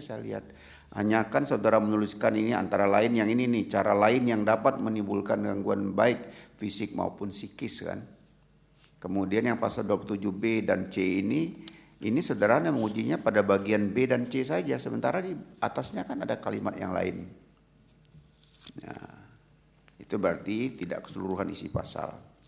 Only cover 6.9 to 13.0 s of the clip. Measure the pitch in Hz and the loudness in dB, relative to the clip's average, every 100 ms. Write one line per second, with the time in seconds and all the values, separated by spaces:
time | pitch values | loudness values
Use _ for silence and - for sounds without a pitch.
6.9 | 95 90 90 101 - 101 - - - 87 | -4 -4 -4 -10 -10 -12 -10 -10 -8 -8
7.9 | 92 - - _ _ _ _ _ _ - | -8 -10 -20 _ _ _ _ _ _ -20
8.9 | _ 92 95 95 104 120 117 110 - 101 | _ -4 -2 0 2 2 2 0 -2 0
9.9 | 98 - 101 98 92 113 110 101 95 92 | -2 -2 -4 -4 -2 0 0 2 0 -2
10.9 | - 92 92 98 139 165 - - - - | -2 0 2 0 0 -2 -6 -16 -20 -20
11.9 | - 101 127 175 113 104 127 165 135 110 | -8 -2 0 -2 2 4 4 4 0 0
12.9 | 107 | -2